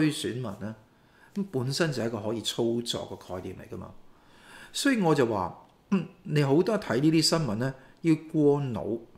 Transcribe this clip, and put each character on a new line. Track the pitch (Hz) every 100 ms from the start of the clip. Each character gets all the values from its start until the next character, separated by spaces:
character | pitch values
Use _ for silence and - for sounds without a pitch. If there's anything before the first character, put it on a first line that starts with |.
| 156
選 | 147 - 117
民 | 120 104
咧？ | 104 110 _ _ _ _ - -
咁 | 196
本 | 131 123
身 | 139 165
就 | 123
係 | 113
一 |
個 | 117
可 | 107
以 | 113
操 | 101 - 117 120
作 | 117 - - 98
嘅 | - 90
概 |
念 | 92 92
嚟 | -
㗎 | 95
嘛。 | 90 92 - - _ - - - -
所 | - 285
以 | 247
我 | 175
就 | 147 117
話， | 104 90 - - _ _
嗯， | 190 156 -
你 | - 151
好 | 139 143
多 | 185 208
睇 | - 113
呢 | 151
啲 | 160
新 | 151 165
聞 | 143 104
咧， | 131 - - _
要 | 165 156 -
過 | 160 147 143
腦， | 139 104 95 113 -